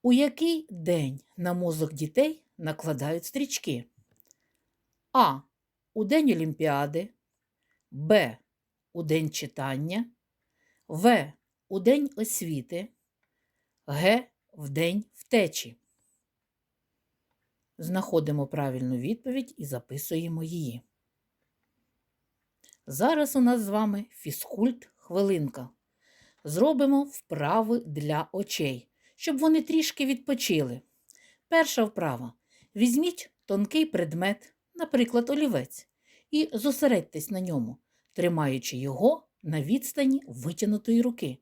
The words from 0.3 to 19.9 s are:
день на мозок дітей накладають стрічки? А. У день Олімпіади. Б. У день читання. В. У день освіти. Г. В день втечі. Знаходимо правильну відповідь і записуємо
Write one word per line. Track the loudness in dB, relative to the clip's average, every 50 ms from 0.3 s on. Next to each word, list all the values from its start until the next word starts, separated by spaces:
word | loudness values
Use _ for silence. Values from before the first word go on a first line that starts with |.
| 2 0 0 0 0 -2 -4 -10
день | -14 -6 -2 0 0 0 0 -2 -4 -8 _ _ _
на | -6 -4 -2 -2
мозок | 0 -2 -2 0 -2 -2 -4 -2
дітей | -6 -6 0 2 2 2 2 0 -8 _ _ _
накладають | -8 -8 -6 -6 -6 -4 -6 -4 -4 -4 -4 -4 -6 -8
стрічки? | -8 -6 -6 -6 -4 -6 -6 -4 -4 -6 -6 -8 _ _ _ _ _ _ _ _ _ _ _ _ _ _ _ _ _ _ _ _ _ _ _ _ _
А. | 4 4 4 4 2 -4 -10 _ _ _ _ _ _ _ _ _ _
У | -4 0
день | 2 2 4 4 4
Олімпіади. | 2 2 0 -4 -2 0 0 0 2 0 0 -2 -2 -6 -6 -6 _ _ _ _ _ _ _ _ _ _ _ _ _ _ _ _
Б. | -10 -8 2 4 6 6 6 2 -4 -10 _ _ _ _ _ _ _ _ _ _ _
У | -8 -2
день | 0 0 0 0 -2
читання. | -4 -6 -10 -10 _ -8 -6 -4 -4 -4 -4 -4 -4 -4 -4 -6 _ _ _ _ _ _ _ _ _ _ _ _ _ _ _
В. | -10 -6 2 4 6 6 6 2 -2 -10 _ _ _ _ _ _ _
У | -8 2
день | 4 4 6 6 2 -2 -4
освіти. | -6 -6 -4 -4 -6 -4 -4 -4 -6 -6 _ -8 -8 -8 -10 _ _ _ _ _ _ _ _ _ _ _ _ _ _ _ _ _ _ _
Г. | -6 -2 2 4 4 4 4 0 _ _ _ _ _ _
В | -14 -12 -6
день | -2 0 0 0 0 -2 -6 _ _
втечі. | -20 -4 _ 4 4 4 2 -2 -8 -10 -10 -16 _ _ _ _ _ _ _ _ _ _ _ _ _ _ _ _ _ _ _ _ _ _ _ _ _ _ _ _ _ _ _ _ _ _ _ _ _ _ _ _
Знаходимо | -12 -8 -4 -4 -4 -2 2 0 0 2 2 -2 -2 -2
правильну | -4 -4 -4 -2 -2 -2 -4 -4 -4 -4
відповідь | -2 -2 -4 -4 -4 _ -6 -6 -6 -6 -8 -12
і | -12 -10
записуємо | -8 -8 -10 -10 _